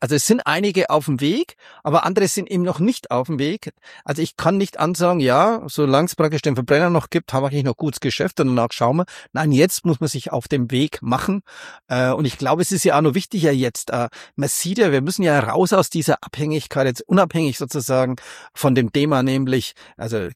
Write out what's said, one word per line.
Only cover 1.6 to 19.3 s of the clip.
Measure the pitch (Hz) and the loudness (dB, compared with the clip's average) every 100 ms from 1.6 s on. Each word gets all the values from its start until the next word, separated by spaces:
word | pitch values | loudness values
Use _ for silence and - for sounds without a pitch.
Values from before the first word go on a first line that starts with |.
| - - | -20 -12
aber | - 160 - | -2 0 2
andere | 185 196 | 2 0
sind | - - | 0 -4
eben | 185 | -2
noch | 175 147 | -2 0
nicht | 196 254 - | 0 0 0
auf | 123 131 | -2 0
dem | 151 | -2
Weg. | 143 208 - - - - | -4 -4 -10 -18 -20 -14
Also | - 143 | -8 -4
ich | 165 - | -4 -2
kann | 165 190 | 0 2
nicht | 196 - | 0 -2
ansagen, | 156 175 175 180 | -2 0 2 2
ja, | 131 127 196 226 147 | 4 4 4 2 -4
solang's | - 143 135 175 - | -2 2 2 2 0
praktisch | 156 151 | 0 0
den | 156 127 | 0 0
Verbrenner | 123 147 175 | 2 4 4
noch | 170 - | 2 0
gibt, | 170 - 135 | -4 -2 -2
haben | |
wir | 139 | -2
eigentlich | 143 131 | 0 -2
noch | 117 | -2
gutes | 156 - | -4 -4
Geschäft | 135 - 185 - | -4 -2 -2 0
und | 135 | 0
danach | 123 117 | 2 0
schauen | - 120 151 | 0 0 0
wir. | 180 - - 135 | -2 -8 -10 -2
Nein, | 156 | 2
jetzt | 131 180 - 180 | 4 4 2 -2
muss | 147 | 0
man | 156 | -2
sich | 135 - | -4 -6
auf | 143 - | -6 -2
den | 143 120 | -2 0
Weg | 127 147 - | 0 -2 -4
machen. | 120 127 - 196 - - - - - | -4 -2 -2 -4 -6 -18 -20 -18 -6
Äh, | 127 127 | -2 0
und | 131 143 | 0 -2
ich | - | -2
glaube, | 131 156 | 0 0
es | 180 | 0
ist | 185 185 | 0 2
ja | 143 | 4
auch | |
noch | 156 135 | 4 2
wichtiger | - 202 160 | -2 0 2
jetzt. | 139 123 - - | 2 0 -4 -6
Äh, | 123 120 - - - | -4 -6 -8 -16 -6
man | 143 | -4
sieht | - 170 202 | -4 -4 0
ja, | 202 | 2
wir | 139 | 2
müssen | 143 190 | 0 0
ja | 175 147 | 2 2
raus | 110 131 180 196 | 2 0 2 2
aus | - | 2
dieser | 165 151 147 | 0 0 -2
Abhängigkeit, | - - 151 156 - 147 135 | -4 -6 -4 -4 -4 -2 0
jetzt | 123 - | -2 0
unabhängig | 185 175 165 151 123 | 2 2 0 -2 -2
sozusagen | 135 151 123 131 127 127 - - - - | -6 -6 -2 0 0 -2 -10 -20 -18 -2
von | 147 127 | 2 2
dem | 120 | 2
Thema, | 143 147 139 | 2 2 2
nämlich, | 131 | 2